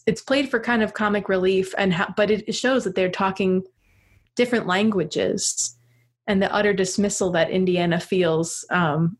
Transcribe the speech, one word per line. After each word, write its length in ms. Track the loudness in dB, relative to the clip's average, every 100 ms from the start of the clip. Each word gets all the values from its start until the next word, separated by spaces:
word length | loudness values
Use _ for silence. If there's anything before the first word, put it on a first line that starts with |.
| -4
it's 140 | -4
played 300 | 0 0 0
for 100 | -2
kind 220 | 0 0
of 120 | 0
comic 340 | -2 -2 -2 0
relief, 460 | 0 2 0 0 0
and 140 | 0
ha-, 180 | 0 -2 0
but 140 | 0
it, 140 | 0 -2
it 60 |
shows 320 | -2 0 0
that 100 | 0
they're 160 | -2 -2
talking 520 | 0 -2 0 0 0 -2 _ _ _ _ _ _ -2
different 300 | 0 0 0
languages, 1120 | 2 2 0 -2 0 0 0 -4 -4 -6 -10 _ _ _ _ -2
and 140 | 0
the 100 | 2
utter 180 | 2 2
dismissal 580 | 2 0 0 -2 0 0
that 180 | 2 2
Indiana 480 | 2 2 2 2 0
feels, 640 | 0 0 2 0 -2 -6 -4
um, 460 | 0 2 2 0